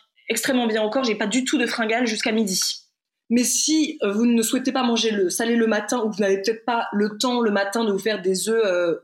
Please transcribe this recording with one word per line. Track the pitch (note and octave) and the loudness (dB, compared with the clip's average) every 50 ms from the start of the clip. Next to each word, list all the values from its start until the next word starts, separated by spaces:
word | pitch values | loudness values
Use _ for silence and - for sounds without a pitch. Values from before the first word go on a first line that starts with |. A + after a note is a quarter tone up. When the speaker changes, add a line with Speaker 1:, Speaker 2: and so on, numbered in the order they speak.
| _ _ _ _ - - | _ _ _ _ -6 -4
Speaker 1:
extrêmement | A3+ A3 - C#4 B3+ B3 A#3+ | -4 -2 0 0 0 2 2
bien | A3 G#3+ A3 | 2 0 0
au | G#3+ G#3+ | 0 0
corps. | A3 C4 B3+ | 0 0 0
J'ai | A3+ G3+ | 0 0
pas | G#3 A3 | -2 -2
du | G3+ A3+ C4 B3+ | 0 0 -2 0
tout | - D#4+ B3 | 0 0 0
de | A#3+ | 0
fringales | - - A#3+ A3 G#3+ A3 A#3+ B3+ | 0 -2 -2 0 0 0 0 0
jusqu'à | A3 G#3+ - - A3+ | 0 -2 -2 -2 0
midi. | A3 A3+ A3 F#3+ F#3 - - - - - - _ _ _ _ _ _ _ _ - | 0 0 0 0 0 -2 -2 -4 -4 -8 -12 _ _ _ _ _ _ _ _ 0
Speaker 2:
Mais | A#3 B3 A#3 | 0 2 2
si, | - - - - D4 D#4 D#4 D4 - - - | 2 0 0 0 2 2 2 2 0 -2 -4
euh, | A3 G3+ | -4 -2
vous | G3+ G#3+ A#3+ | 0 2 2
ne | A#3+ A#3 A3+ | 4 4 2
souhaitez | A3+ - C4+ B3+ - C4 | 2 0 0 -2 -2 -2
pas | C4 C4 | -2 0
manger | A#3+ A#3 A#3 A3+ A3 A3+ | 0 0 0 0 0 0
le | G#3 G3 F#3 E3+ | 0 0 0 0
salé | - - A3+ A#3 A#3 | 0 -2 0 0 2
le | A#3 A3+ | 2 2
matin | A3+ G#3 G#3+ G#3+ - B3+ B3 | 2 2 0 0 -2 -2 0
ou | A3 G#3+ | -2 -2
que | F3+ | -2
vous | G3 | 0
n'avez | G#3 G3 G3 G3 | 2 2 2 0
peut-être | G3 A3+ A3 - - | 0 -2 -4 -2 -2
pas | B3+ A#3 A#3 - - | -2 -2 -2 -2 -2
le | - G3+ G#3 G#3 G#3+ G#3+ | -2 0 0 -2 -2 -2
temps | B3+ B3 B3 A#3+ | -2 0 0 2
le | A#3 G#3 | 2 2
matin | G3+ G3 G3+ G3 - A#3 A3+ | 2 0 0 0 -2 -2 0
de | G#3+ | 0
vous | G3 F#3+ | 0 0
faire | - A3+ G#3 F#3+ | -2 -2 -4 -2
des | F3 F#3+ F#3+ F3+ - G#3+ | -2 -2 -2 -2 0 0
œufs, | A3+ A3+ A3 | 0 2 2
euh, | F#3+ F3+ F3 F3 E3+ D#3 - | 2 2 0 0 0 -2 0